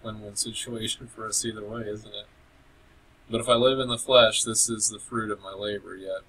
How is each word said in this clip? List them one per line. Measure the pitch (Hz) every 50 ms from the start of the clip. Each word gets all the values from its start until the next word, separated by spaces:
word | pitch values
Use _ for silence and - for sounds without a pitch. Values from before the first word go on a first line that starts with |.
win-win | - 110 107 107 104 101 101
situation | - - 117 110 - - 127 120 110 110 110 - - 120
for | 117 - 113 110 107
us | 104 - -
either | 113 110 107 104
way, | 104 113 120 110 104
isn't | 104 104 104 104
it? | 104 101 104 - _ _ - _ _ - _ _ _ - - _ - - _ _ _ _ _ -
"But | 113 120
if | 117 127
I | 120
live | 117 123 131 135 135
in | 127 123
the | 120 113
flesh, | - 135 131 123 117 110 107 - -
this | 117 110 - - -
is | 113 107 - -
the | 107 101
fruit | - - 120 113 110 107
of | 101 101
my | 95 95
labor, | 98 98 104 104 104 98 92 92 92
yet | 95 95 95 95 95 -